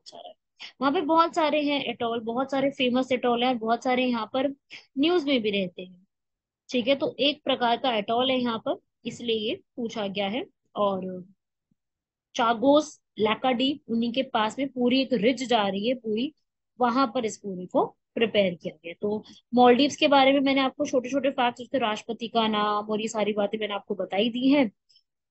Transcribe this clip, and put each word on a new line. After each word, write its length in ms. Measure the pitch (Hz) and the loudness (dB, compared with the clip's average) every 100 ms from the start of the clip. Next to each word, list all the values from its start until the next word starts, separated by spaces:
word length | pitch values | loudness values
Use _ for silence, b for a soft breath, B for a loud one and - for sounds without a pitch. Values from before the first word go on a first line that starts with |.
| - | -20
जा 100 | - | -20
रहा 100 | - | -20
है। 80 | - _ _ B - | -20 _ _ B -4
वहां 120 | 269 | 0
पे 80 | 339 | 0
बहुत 340 | 294 320 330 349 | 2 2 2 2
सारे 260 | 302 302 | 0 0
हैं 220 | 285 285 | 0 -2
atoll, 360 | 247 - 233 240 | -4 -4 -4 -4
बहुत 320 | 226 233 262 | -4 -4 -2
सारे 180 | 269 269 | -2 -2
famous 420 | 277 254 247 262 | 0 0 0 0
atoll 320 | 254 247 240 | 0 0 0
हैं, 140 | 247 240 | 0 0
बहुत 260 | 220 233 | -2 -2
सारे 220 | 262 254 254 | 0 0 0
यहाँ 200 | 233 214 | -2 -4
पर 300 | 262 277 277 _ B B 269 | -2 -2 -4 _ B B -2
news 260 | 311 359 | 2 2
में 180 | 285 262 | 2 0
भी 100 | 214 | 0
रहते 320 | 202 180 - | -2 -4 -8
हैं। 240 | 185 - _ _ _ _ _ _ - | -16 -18 _ _ _ _ _ _ -4
ठीक 180 | 247 226 | -2 0
है, 80 | 277 | 0
तो 200 | 294 - | 0 0
एक 240 | 277 294 | -2 0
प्रकार 340 | - 262 240 233 | -4 0 0 0
का 180 | 254 220 | 0 -2
atoll 360 | 208 233 262 | 0 0 0
है 80 | 254 | 0
यहाँ 180 | 240 226 | -2 -4
पर, 200 | 269 359 _ _ 233 | -4 -6 _ _ -12
इसलिए 300 | - 240 220 | -8 -4 -2
ये 260 | 214 370 _ - | -2 -6 _ -10
पूछा 320 | 226 226 202 | -8 -6 -6
गया 200 | 190 196 | -4 -4
है। 180 | 240 415 _ _ - | -4 -8 _ _ -4
और 500 | 202 190 185 185 185 _ _ _ _ _ _ _ _ _ _ - | -2 -2 -6 -10 -14 _ _ _ _ _ _ _ _ _ _ -2
चागोस, 640 | 226 226 269 294 294 - _ - | 0 2 4 4 4 -8 _ -2
लाकाडी, 640 | 214 220 262 240 269 311 - | 0 0 0 0 0 -2 -4
उन्हीं 240 | 233 240 | -4 -2
के 100 | 262 | -2
पास 360 | 269 226 214 240 | -2 -2 -2 -2
में 80 | 277 | -6
पूरी 340 | 254 247 262 | 0 2 2
एक 80 | 269 | 0
रिज 300 | 226 220 254 | 2 2 0
जा 240 | 247 233 202 | 0 2 2
रही 200 | 196 220 | 0 -2
है 60 | |
पूरी, 400 | 254 220 214 285 - _ _ _ - | -2 -4 -4 -4 -8 _ _ _ -2
वहां 280 | 247 240 269 | 0 2 0
पर 180 | 262 220 | -2 -6
इस 120 | - | -6
पूरे 280 | 202 180 180 | -10 -10 -4
को 200 | 277 466 - _ - | -2 -2 -6 _ -2
prepare 400 | 226 214 190 170 | 0 2 2 -2
किया 200 | - - | -10 -12
गया। 100 | 170 170 | -16 -8
तो 220 | 208 214 B B _ 240 | -6 -6 B B _ 6
Maldives 400 | 247 240 285 - | 8 8 4 2
के 120 | 302 | 4
बारे 260 | 277 269 | 6 6
में 60 | 277 | 4
मैंने 220 | 269 269 | 2 2
आपको 240 | 262 277 294 | 0 -2 -2
छोटे 240 | 269 240 | -2 -2
छोटे 200 | 277 262 | -2 -2
facts, 320 | 277 240 240 | 0 -2 -2
उसके 160 | 240 269 | -6 -2
राष्ट्रपति 500 | 220 214 - 220 226 | -2 -4 -8 -10 -4
का 200 | 233 220 | 0 0
नाम 380 | 214 208 208 214 | 0 0 -2 -2
और 160 | 214 | -4
ये 60 | 220 | -4
सारी 260 | 220 202 | -2 -2
बातें 240 | 208 202 220 | 0 -2 -2
मैंने 160 | 208 | -6
आपको 220 | 202 - 196 | -6 -6 -6
बताई 340 | 185 190 233 | -4 0 0
दी 200 | 240 262 | 0 2
हैं। 220 | 285 220 - _ b _ _ _ | 4 2 -2 _ b _ _ _